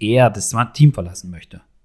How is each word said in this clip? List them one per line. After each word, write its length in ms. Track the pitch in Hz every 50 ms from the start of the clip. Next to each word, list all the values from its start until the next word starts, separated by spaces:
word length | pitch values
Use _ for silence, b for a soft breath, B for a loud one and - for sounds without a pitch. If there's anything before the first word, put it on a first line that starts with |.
er 300 | 104 107 120 127 127 113
das 220 | 98 101 - - 117 113 120 - -
Team 180 | - 147 147
verlassen 380 | - 101 87 90 90 - - 90
möchte. 300 | 87 80 - - - 85 _ _ _ _